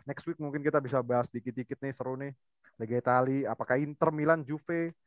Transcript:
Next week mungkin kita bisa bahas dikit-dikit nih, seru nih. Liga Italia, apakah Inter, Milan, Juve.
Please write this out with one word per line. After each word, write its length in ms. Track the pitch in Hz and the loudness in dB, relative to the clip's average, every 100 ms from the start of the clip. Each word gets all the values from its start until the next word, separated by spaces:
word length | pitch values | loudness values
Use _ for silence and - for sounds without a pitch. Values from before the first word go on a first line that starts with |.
Next 240 | - 139 165 | -8 -10 -8
week 80 | 165 | -6
mungkin 240 | 147 147 | -6 -4
kita 160 | 143 147 | 0 0
bisa 240 | 131 131 | 2 0
bahas 320 | 120 123 120 | 2 0 0
dikit-dikit 480 | 120 120 117 120 135 | -4 -6 -8 -8 -8
nih, 80 | 139 | -8
seru 320 | - 127 131 | -6 -6 -6
nih. 160 | 139 135 _ _ _ - | -8 -12 _ _ _ -10
Liga 240 | 110 120 | -4 0
Italia, 480 | 123 127 131 135 113 | 4 4 4 2 0
apakah 320 | 113 113 127 | -2 0 0
Inter, 320 | 147 147 160 | 0 0 2
Milan, 320 | 151 151 165 | 4 4 2
Juve. 480 | 135 156 - 170 165 - | 0 -6 -4 -2 -2 -6